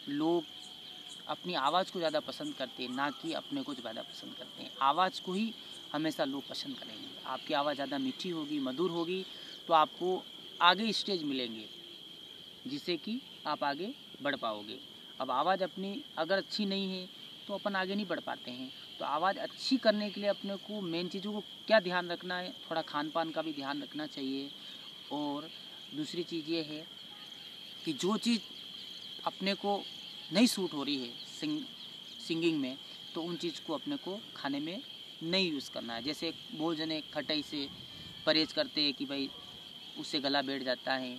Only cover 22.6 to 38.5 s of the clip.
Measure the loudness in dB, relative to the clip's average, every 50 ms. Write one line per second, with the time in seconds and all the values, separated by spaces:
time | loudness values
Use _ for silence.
22.6 | -6 -2 0 0 0 2 0 0 0 2 2 0 0 2 0 0 -2 -2 -2 -2
23.6 | -2 -2 -2 -2 -4 -6 -6 -6 -6 -4 -4 -2 -2 0 0 -2 -2 -4 -8 -12
24.6 | -12 -12 -12 -12 -12 -14 -14 -14 -8 -4 -2 0 0 0 0 -2 -4 -8 -10 -12
25.6 | -12 -14 -12 -14 -12 -6 -4 -2 -2 -2 -2 -2 -2 0 -2 -2 0 2 0 0
26.6 | 0 -2 -4 -8 -8 -10 -14 -14 -14 -14 -14 -14 -14 -14 -14 -14 -12 -14 -12 -12
27.6 | -14 -14 -12 -4 -2 -2 0 2 4 4 4 4 6 4 4 4 2 -4 -10 -12
28.6 | -12 -12 -12 -12 -10 -10 -12 -12 -12 -12 -12 -4 -2 -2 -2 2 2 2 2 2
29.6 | 4 4 4 4 2 -4 -8 -10 -12 -12 -12 -12 -6 2 8 8 8 8 8 4
30.6 | 2 2 2 0 2 2 2 0 0 -4 -8 -10 -12 -12 -6 -2 0 0 0 0
31.6 | -2 -6 -10 -12 -12 -12 -12 -12 -12 -12 -12 -10 -4 -2 0 4 4 4 4 4
32.6 | 2 0 -2 -6 -10 -14 -14 -14 -14 -8 -4 -4 -2 -2 -2 0 -2 -2 -2 -4
33.6 | -2 -2 -2 -2 0 -2 -2 -2 -2 -4 -4 -6 -8 -10 -10 -4 -2 -2 0 0
34.6 | -2 -2 -4 -6 -8 -10 -12 -12 -14 -14 -10 -6 0 2 4 6 6 6 4 0
35.6 | -2 -4 -6 -4 -4 -2 -4 -2 -2 -2 -2 0 -2 -4 -4 -6 -10 -8 -2 0
36.6 | 2 2 2 2 2 0 0 -2 -2 -2 -2 -2 0 2 2 2 2 0 -2 -2
37.6 | -2 -4 -6 -10 -12 -12 -12 -12 -12 -12 -12 2 4 6 6 6 6 4